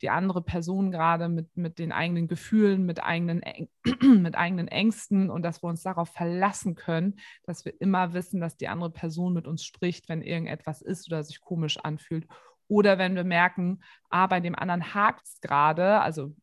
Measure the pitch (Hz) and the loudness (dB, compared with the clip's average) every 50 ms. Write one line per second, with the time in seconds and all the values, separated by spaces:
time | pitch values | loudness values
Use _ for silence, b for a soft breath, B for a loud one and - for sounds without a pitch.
0 | - - 117 165 185 190 175 180 170 - - 175 160 170 190 190 196 190 180 160 | -4 -2 0 0 0 0 -2 -2 -4 -4 -4 -4 -4 -2 -2 -2 -2 -2 0 0
1 | 160 165 170 170 170 170 170 165 165 - - 175 175 165 165 - 170 - - 101 | 2 2 2 2 0 -2 -2 -4 -4 -6 -8 -6 -6 -6 -6 -6 -8 -4 -2 -2
2 | 165 175 175 170 170 160 180 - - - 220 220 214 202 196 190 185 175 165 - | -2 0 0 -2 -2 -2 -4 -6 -6 0 2 4 4 4 4 2 0 -2 -2 -4
3 | - - 170 170 170 170 170 170 - - - - - - _ _ - - 262 - | -4 -2 -2 -2 -2 -2 -2 -4 -4 -6 -10 -10 -12 -12 _ _ -2 -2 0 4
4 | 254 277 240 196 175 165 - - 175 175 185 175 170 - - 147 196 226 214 - | 8 8 8 8 8 4 0 0 0 0 0 -2 -4 -2 -2 0 2 2 0 0
5 | - - 202 196 190 180 104 175 165 170 165 - - 170 170 165 - 185 185 175 | -4 0 2 2 2 2 -2 -2 -4 -4 -4 -4 -6 -6 -6 -4 -6 -6 -4 -4
6 | 170 - - - 175 170 175 180 190 202 196 - - 202 165 - - - 165 165 | -4 -6 -4 -4 -4 -2 0 0 0 0 0 -2 -6 -6 -6 -6 -4 -2 0 0
7 | 175 202 202 B B B B B B - 170 - - - - - 190 196 190 180 | 0 0 -2 B B B B B B -12 -12 -10 -10 -12 -8 -2 0 2 2 2
8 | 185 175 170 180 175 - - 180 170 165 - - - - - 170 175 165 165 - | 2 0 -2 -6 -6 -4 -4 -4 -4 -4 -6 -6 -8 -6 -6 -4 -6 -6 -6 -6
9 | - 165 156 170 180 180 180 165 160 - 165 156 - - _ - 180 175 175 - | -8 -6 -4 -2 -2 0 -2 -2 -4 -4 -8 -8 -8 -12 _ -4 -4 -4 -4 -6
10 | _ - 165 165 - - 170 165 165 - - - - 160 151 - - - 185 175 | _ -8 -8 -8 -6 -4 -4 -4 -4 -6 -8 -8 -8 -10 -10 -10 -8 -8 -8 -8
11 | - - 165 156 147 156 - - _ - 180 165 160 151 - - - 151 151 151 | -8 -8 -6 -6 -6 -8 -14 -18 _ -8 -4 -4 -2 -4 -4 -6 -6 -8 -8 -8
12 | - - 165 160 160 _ b b b b b b _ - 208 208 202 202 190 185 | -8 -8 -8 -8 -8 _ b b b b b b _ 0 4 6 6 6 6 6
13 | 190 185 190 180 175 185 175 170 175 180 - 190 180 180 190 - b b b b | 4 0 0 -2 -2 2 4 4 4 4 4 0 -2 -2 -2 -4 b b b b
14 | b - 170 175 185 190 190 180 175 170 - - - 185 175 175 160 - - 202 | b -2 2 2 4 4 4 0 0 -2 -4 -4 -2 -2 -2 -4 -4 -4 -2 2
15 | 208 220 - - - - - - - - 143 143 147 156 156 170 180 190 208 - | 2 2 2 0 -6 -20 -20 -12 -6 0 2 4 4 4 4 2 2 4 4 4
16 | - - 160 156 139 147 151 _ | 4 2 -2 -4 -8 -10 -10 _